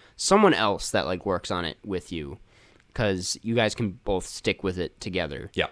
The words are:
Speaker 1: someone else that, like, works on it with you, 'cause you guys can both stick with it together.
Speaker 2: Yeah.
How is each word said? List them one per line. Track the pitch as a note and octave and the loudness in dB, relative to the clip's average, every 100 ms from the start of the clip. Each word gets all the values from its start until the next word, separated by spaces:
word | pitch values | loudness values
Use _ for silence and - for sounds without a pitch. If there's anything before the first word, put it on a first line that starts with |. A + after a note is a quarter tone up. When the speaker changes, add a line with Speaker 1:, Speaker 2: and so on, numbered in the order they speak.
| - - | -18 -8
Speaker 1:
someone | - G3 G3+ | 4 6 8
else | C3+ A2 F#2+ - | 6 2 0 0
that, | G#2+ E2 | 0 0
like, | F#2 G2+ | -2 -2
works | F2+ - | -2 -2
on | F#2 | -4
it | E2 - | -4 -6
with | G#2+ F#2 - | -8 -8 -6
you, | E2 D2 D2+ - _ - _ _ | -8 -8 -12 -18 _ -20 _ _
'cause | - G#2+ F#2+ F2+ - | -2 0 0 -2 -6
you | A2 A#2 | -2 2
guys | G#2+ | 2
can | - A2 F2+ | 0 -4 -4
both | - F#2+ - | -2 -2 -2
stick | - - G2 | -4 -2 -2
with | F#2+ F2+ | -2 -4
it | E2 - | -6 -6
together. | G#2+ F2+ D#2+ C#2 - | -6 -4 -4 -6 -8
Speaker 2:
Yeah. | - D#2 | -4 -4